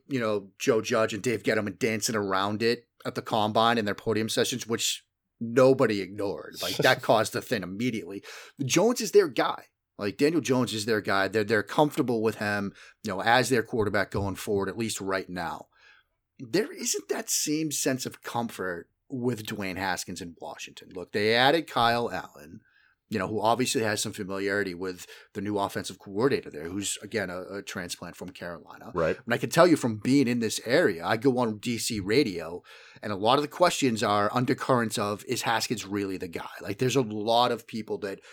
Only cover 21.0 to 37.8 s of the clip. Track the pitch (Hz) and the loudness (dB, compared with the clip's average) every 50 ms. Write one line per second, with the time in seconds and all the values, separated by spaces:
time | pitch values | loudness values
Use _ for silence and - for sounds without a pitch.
21 | 87 - - 107 104 110 113 120 127 139 151 170 151 - - 131 117 117 117 120 | -10 -6 -2 0 2 4 4 6 6 6 4 4 0 -2 0 2 2 2 2 2
22 | 120 101 95 87 - - - 71 73 73 - 110 - _ _ _ _ _ _ _ | -2 -4 -4 -6 -8 -10 -14 -20 -20 -20 -20 -20 -20 _ _ _ _ _ _ _
23 | _ - 113 104 92 101 110 104 101 110 117 110 127 - - 135 113 107 107 107 | _ -6 -4 -4 -2 -2 -2 0 2 2 2 2 2 0 0 0 0 0 0 -2
24 | - 113 95 - 101 90 98 98 98 98 98 101 98 95 87 85 95 95 92 85 | -2 -4 -6 -8 -8 -6 -4 -4 -2 0 0 0 0 -2 -4 -6 -6 -8 -8 -8
25 | - - - - - _ - 104 101 104 104 98 98 101 - 107 95 - 92 - | -12 -18 -20 -20 -20 _ -10 -8 -4 -2 0 0 0 -2 -2 -4 -8 -8 -10 -14
26 | - 101 95 101 123 139 120 87 - - - 73 78 85 92 101 101 - - - | -14 -8 -2 0 2 2 2 0 -2 -4 -10 -10 -10 -8 -6 -4 -4 -4 -6 -6
27 | 107 98 104 107 98 90 87 92 90 85 95 101 95 - - 101 87 87 - - | -6 -6 -4 -4 -4 -4 -6 -8 -8 -8 -10 -10 -10 -8 -8 -8 -8 -8 -10 -10
28 | - 85 - - 98 90 - - - 87 85 80 - 82 - - - 113 - 87 | -12 -14 -14 -14 -14 -14 -12 -12 -12 -10 -12 -12 -14 -18 -20 -20 -16 -6 -2 0
29 | 80 - - - - 113 120 - - - - 156 170 175 156 - - 120 110 107 | 2 2 0 -2 -2 -2 -2 -2 -2 2 4 6 6 8 6 4 2 0 -4 -2
30 | - 123 135 143 127 117 123 120 113 107 - - - 110 127 160 180 117 90 82 | 0 4 4 4 4 4 2 0 0 -2 -4 -4 -2 2 4 4 4 4 2 0
31 | 82 92 113 113 117 139 120 123 123 113 107 104 - 123 120 110 - - 117 104 | -2 -2 0 2 2 2 2 2 2 0 -2 -4 -4 -4 -4 -4 -4 -4 -4 -4
32 | 92 98 110 139 147 110 90 85 80 82 87 87 - - - - - - - - | 0 2 4 4 4 2 0 -6 -8 -8 -10 -12 -14 -16 -20 -20 -20 -20 -16 -10
33 | - 107 104 92 104 113 131 147 147 143 - - 175 170 - - 143 127 113 104 | -8 -6 -4 0 2 4 4 4 2 0 0 4 4 4 4 4 2 0 2 2
34 | 117 104 104 104 101 107 - 123 127 - 123 - - - 131 120 117 110 - 123 | 2 2 4 4 4 2 2 2 0 0 0 0 0 2 2 2 2 0 -2 -2
35 | 104 104 107 98 - - 123 110 - 123 113 110 - - 123 107 104 95 101 101 | -2 -2 -4 -4 -6 -4 -4 -2 0 0 0 0 0 -2 -4 -6 -6 -4 -4 -4
36 | 101 95 95 87 95 87 80 - - - - - 82 95 101 - 127 127 120 139 | -2 -4 -6 -8 -8 -10 -10 -10 -12 -12 -14 -12 -8 -8 -4 -2 0 0 2 2
37 | 123 107 107 107 104 113 117 117 123 120 120 107 - - - 110 | 0 0 -2 -4 0 2 4 4 4 4 2 -2 -6 -10 -10 -10